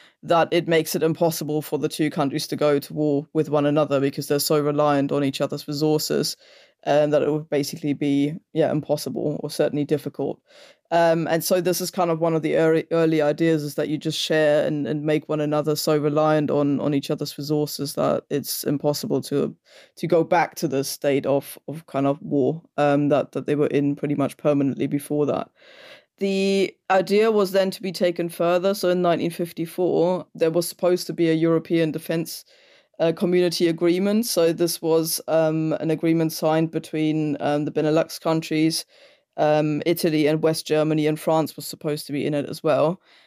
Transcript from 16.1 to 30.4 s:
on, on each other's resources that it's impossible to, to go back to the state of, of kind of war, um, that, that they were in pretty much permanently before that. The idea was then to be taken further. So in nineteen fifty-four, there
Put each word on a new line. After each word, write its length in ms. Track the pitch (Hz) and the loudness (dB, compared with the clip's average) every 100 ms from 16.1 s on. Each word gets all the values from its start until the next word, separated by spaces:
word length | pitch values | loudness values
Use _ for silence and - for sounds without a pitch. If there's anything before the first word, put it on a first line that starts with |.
| 147 156 156 147 | 2 2 2 2
on, 300 | 143 143 139 | 2 2 0
on 140 | 139 | 0
each 180 | 143 139 | -2 -2
other's 260 | 151 151 - | -4 -6 -8
resources 560 | 143 151 147 - 143 | -4 -2 -2 -6 -6
that 300 | 156 147 - - | -2 0 -2 -2
it's 340 | 147 - - | -6 -4 -6
impossible 580 | - 147 151 147 151 139 | -4 -2 0 -2 -2 -4
to, 340 | 131 143 147 - _ - - - | -2 -2 -2 -6 _ -20 -20 -10
to 100 | 165 | 0
go 160 | 170 | 2
back 320 | 165 175 156 - | 2 2 0 -2
to 120 | 160 | -4
the 160 | 135 | -2
state 420 | 135 - 147 139 131 | -4 -4 0 0 0
of, 340 | 139 - - - | -2 -2 -12 -14
of 180 | 151 - | -14 -8
kind 220 | 143 139 | -2 0
of 120 | 143 | -2
war, 400 | - 143 131 160 - - | -2 0 0 -2 -6 0
um, 320 | 147 143 147 | 2 2 2
that, 240 | 143 - | 2 0
that 120 | 139 - | -4 -2
they 100 | 147 | 0
were 120 | 143 | 0
in 280 | 143 143 143 | 0 0 -2
pretty 200 | 147 143 | -2 -2
much 220 | 131 - | -4 -2
permanently 500 | 151 143 139 123 139 | 0 2 0 0 -2
before 380 | 143 - 147 143 | -4 -2 -2 0
that. 220 | - - _ - - - - _ - | -2 -6 _ -20 -20 -20 -20 _ -6
The 560 | 196 190 196 196 185 - - | -2 0 2 2 0 -4 0
idea 420 | 190 190 202 220 | 0 2 4 4
was 200 | 214 190 | 2 2
then 180 | 190 190 | 2 0
to 120 | - | -2
be 100 | 196 | -6
taken 380 | 170 185 170 170 | -2 0 0 -4
further. 440 | - 170 180 190 | -2 0 2 0
So 160 | 202 180 | 0 0
in 140 | 180 | 2
nineteen 260 | 175 165 170 | 2 2 -2
fifty-four, 960 | 165 170 - 165 - 175 156 170 180 - | -4 -8 -6 -8 -2 0 2 2 0 -6
there 160 | - | -2